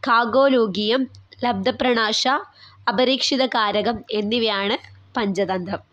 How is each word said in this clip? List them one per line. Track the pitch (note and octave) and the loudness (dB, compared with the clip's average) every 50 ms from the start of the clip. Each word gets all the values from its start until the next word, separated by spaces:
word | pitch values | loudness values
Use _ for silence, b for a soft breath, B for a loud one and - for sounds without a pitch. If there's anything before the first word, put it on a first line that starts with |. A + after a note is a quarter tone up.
| - | 2
ഖാഗോലോകീയം, | C4 A#3+ A#3 A#3+ A3+ G#3+ C4 C4+ C#4 C4 B3 A3+ G#3+ F3 G3 G#3 G#3 A3+ B3+ C4 B3 - - - _ - - - | 2 2 2 2 2 2 4 4 4 4 4 2 0 0 -4 -2 0 0 0 0 -4 -6 -20 -20 _ -12 -4 -2
ലബ്ധപ്രണാശ, | A#3+ A#3+ F#3+ G3 B3 B3 A#3+ A#3+ B3+ B3 A3+ A3 G#3+ A3 - - B3+ C4+ D4+ G4+ - B B B B B B - - | -2 -2 0 -2 -2 -2 0 0 0 2 2 0 0 0 0 0 0 0 0 -2 -8 B B B B B B -4 -2
അപരീക്ഷിത | G#3 A3 C4 B3 C4+ B3+ - - C#4+ B3 C4 | 0 2 2 2 2 0 0 -2 0 0 0
കാരകം | B3+ - A#3+ A3 G#3 G3+ G#3 G#3 A3+ A#3+ A3 - - | 0 0 0 0 0 0 0 0 0 -4 -4 -8 -6
എന്നിവയാണ് | - G#3 G#3 G#3 A3 A#3+ A3+ A3 G#3 G3 G3 G3+ A#3 E4 - - - - _ _ _ | -4 -4 -2 -2 -2 0 0 0 0 -2 -2 -2 -4 -4 -6 -14 -20 -20 _ _ _
പഞ്ചതന്ത്രം. | - A3 G3+ F#3+ F#3+ G3+ F3 F#3 F#3 F3+ E3 F#3+ - - _ | -4 -2 -2 0 -2 -2 -2 -2 -4 -4 -6 -8 -10 -10 _